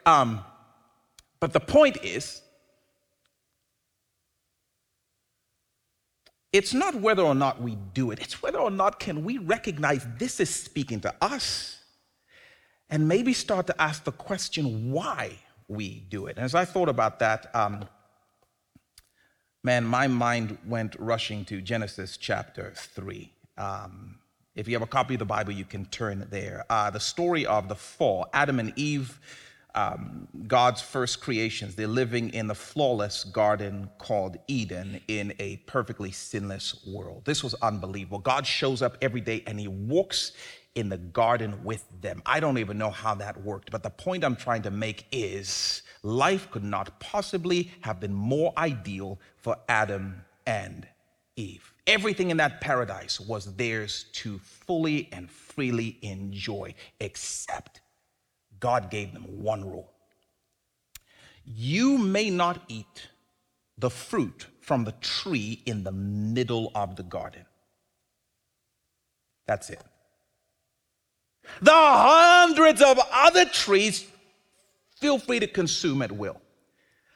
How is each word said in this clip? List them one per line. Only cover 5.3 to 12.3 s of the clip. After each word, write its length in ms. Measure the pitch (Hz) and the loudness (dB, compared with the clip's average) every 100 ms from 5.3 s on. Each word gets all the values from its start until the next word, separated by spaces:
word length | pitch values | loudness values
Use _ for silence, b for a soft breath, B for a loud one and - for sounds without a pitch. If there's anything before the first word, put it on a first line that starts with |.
| _ _ _ _ _ _ _ _ _ _ _ _ | _ _ _ _ _ _ _ _ _ _ _ _
it's 200 | 196 196 | 2 2
not 220 | 254 381 | 0 0
whether 280 | 269 214 202 | 2 2 4
or 120 | 165 | 4
not 260 | 135 139 - | 4 2 0
we 160 | 120 104 95 | -6 -6 -6
do 160 | 131 120 | -4 -2
it. 80 | 107 | -4
It's 220 | - - | -10 -6
whether 160 | - - | -4 0
or 120 | 233 | 0
not 280 | 196 190 - | 2 0 0
can 260 | - 151 | -4 -4
we 140 | 170 254 | -4 -4
recognize 680 | 165 226 220 151 151 139 120 117 | -2 -2 -2 -2 0 0 -4 -6
this 220 | 254 - | -4 -2
is 140 | 180 | -2
speaking 460 | - - 151 135 113 | -2 -6 -6 -4 -4
to 120 | - - | -4 0
us 580 | 196 269 - - - - _ _ _ _ b | -2 0 -4 -6 -8 -16 _ _ _ _ b